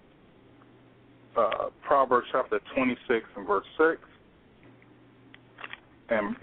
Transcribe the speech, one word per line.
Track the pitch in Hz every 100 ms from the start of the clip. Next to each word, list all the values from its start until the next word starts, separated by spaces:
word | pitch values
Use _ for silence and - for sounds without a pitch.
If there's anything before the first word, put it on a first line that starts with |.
| - - - - - - - - - - - - - 123
uh, | 101 - - -
Proverbs | - 143 131 123 -
chapter | 135 - 104 -
twenty-six | - 127 120 - 113 - -
and | 98
verse | 98 - -
six. | 160 - - - - - - - - - - - - - - - - - - - - - -
And, | 110 104 120